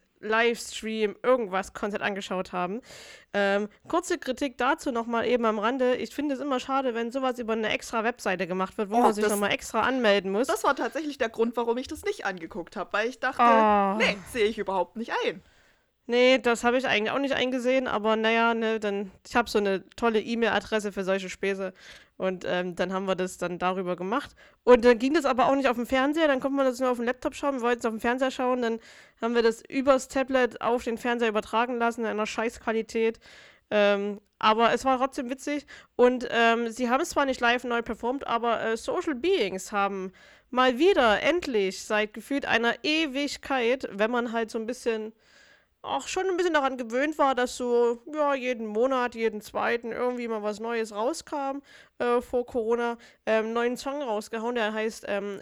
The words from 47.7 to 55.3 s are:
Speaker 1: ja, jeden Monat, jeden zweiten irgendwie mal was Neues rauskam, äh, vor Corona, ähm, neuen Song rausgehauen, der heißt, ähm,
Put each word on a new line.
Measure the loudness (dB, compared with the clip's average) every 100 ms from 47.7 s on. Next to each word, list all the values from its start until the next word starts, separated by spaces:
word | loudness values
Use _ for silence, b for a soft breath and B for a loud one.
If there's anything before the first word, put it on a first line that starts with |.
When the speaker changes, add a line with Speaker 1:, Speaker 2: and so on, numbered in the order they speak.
| 2 2 0 -6
Speaker 1:
ja, | -2 0
jeden | 0 -2 -4 -4
Monat, | 0 2 2 -2
jeden | -2 -2 -2
zweiten | -6 -4 -2 -2 -4
irgendwie | -4 -4 -4 -4
mal | -4
was | -4 -6
Neues | -4 -4 -4 -4
rauskam, | -4 -4 -6 -6 -4 -6 B B B -4
äh, | 0 0
vor | 0 -4 -4
Corona, | -2 0 0 0 -4 B B 0
ähm, | 0 2
neuen | 0 0 -2
Song | -6 -6
rausgehauen, | -4 -4 -4 -6 -4 -2
der | -2
heißt, | -2 -4 -6 -4
ähm, | -4 -4